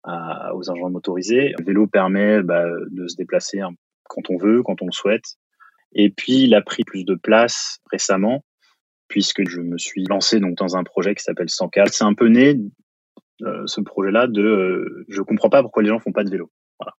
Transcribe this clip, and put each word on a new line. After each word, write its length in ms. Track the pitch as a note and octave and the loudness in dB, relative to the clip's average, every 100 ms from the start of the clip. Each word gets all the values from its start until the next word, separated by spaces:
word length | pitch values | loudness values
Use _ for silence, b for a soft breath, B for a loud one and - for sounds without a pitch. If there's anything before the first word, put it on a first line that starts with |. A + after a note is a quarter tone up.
à, 520 | F2+ E2+ E2 - F#2 | -10 -10 -10 -10 -8
aux 140 | F#2 F2+ | -8 -8
engins 200 | F2 F2+ | -6 -6
motorisés. 640 | F2+ G2 F2+ F#2 B2 C#3 - | -6 -6 -6 0 2 2 -2
Le 60 | |
vélo 220 | E2+ G2 G#2+ | -2 2 4
permet, 560 | G2+ F#2+ G2 G#2 G#2+ | 2 2 2 4 2
bah, 220 | F2 F2 E2+ E2+ - | 2 0 0 -4 -8
de 160 | F2+ F2 | -10 -10
se 100 | - | -10
déplacer, 440 | F2+ F2+ - G2 | -2 -2 -2 -6
hein, 100 | F#2+ F2 _ _ | -6 -10 _ _
quand 260 | _ - - | _ -12 -6
on 60 | F2+ | 0
veut, 260 | G2+ A#2 | 4 2
quand 200 | A#2+ F#2 | 2 -4
on 40 | F2+ | -6
le 60 | |
souhaite. 440 | - G2+ A2+ - - _ b b b b | -2 0 0 -4 -20 _ b b b b
Et 180 | - G#2 | 2 2
puis, 340 | - - C3 | 2 0 4
il 100 | C3 | 6
a 80 | G#2+ | 6
pris 220 | - - | 4 -6
plus 200 | A#2 F#2+ | -6 -4
de 100 | F#2 | -4
place 640 | F2+ - A2 A#2+ - - - _ | -4 4 4 4 0 -8 -12 _
récemment, 540 | F#2+ - F#2+ G#2 C3+ _ _ _ _ _ _ _ | -6 -2 0 0 -2 _ _ _ _ _ _ _
puisque 400 | G#2 G2 - F#2 | -2 -2 -2 -4
je 120 | F2 | -4
me 180 | F2 E2+ | -8 -6
suis 260 | - - | -8 -8
lancé 360 | F#2 G2 - A2 | -4 -2 2 2
donc 160 | G2 E2+ | 0 -2
dans 200 | F#2+ F#2 | -4 -2
un 80 | |
projet 300 | F2 - F#2 | -4 -2 -2
qui 80 | G2+ | -4
s'appelle 280 | - F2 E2+ | -6 -6 -6
cent 180 | - F2 | -4 -2
K. 120 | G2+ G2+ | 2 2
C'est 180 | - | 4
un 100 | G#2+ | 0
peu 120 | G#2 A#2 | 4 4
né, 340 | A#2+ C#3 C#3 G#2 _ _ _ _ _ _ _ | 6 6 4 -4 _ _ _ _ _ _ _
euh, 200 | A2+ F2+ - | -10 -8 -8
ce 140 | - | -8
projet-là 460 | G2+ - G2 G#2+ B2 | -6 -4 0 2 2
de, 160 | G#2 | 2
euh, 600 | G#2 G#2 F#2 F2+ - - - | 2 2 0 -2 -6 -12 -10
je 140 | G2 | -8
comprends 280 | G2 A2 G#2+ | -2 0 4
pas 120 | C#3 | 4
pourquoi 200 | A#2+ - | 2 0
les 60 | G#2 | 0
gens 100 | A2+ | 0
font 140 | G#2 | -4
pas 120 | G2 | -4
de 60 | G2+ | -4
vélo. 200 | F#2 E2+ _ _ _ | -6 -10 _ _ _
Voilà. 160 | - | -18